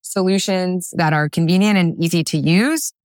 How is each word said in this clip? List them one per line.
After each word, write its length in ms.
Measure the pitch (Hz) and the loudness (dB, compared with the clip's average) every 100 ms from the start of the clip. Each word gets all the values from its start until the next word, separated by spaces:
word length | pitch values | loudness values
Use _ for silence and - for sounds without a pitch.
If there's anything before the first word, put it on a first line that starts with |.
solutions 880 | - 196 185 190 196 190 180 185 - - | -6 -2 0 0 0 -2 -2 -4 -6 -2
that 160 | 160 | 0
are 180 | 151 151 | 2 0
convenient 480 | - 165 185 214 196 | 0 2 2 4 2
and 240 | 170 - | 0 0
easy 220 | 165 170 | 0 0
to 120 | 156 156 | 0 -2
use 560 | 143 175 254 320 - _ | 2 2 2 -2 -6 _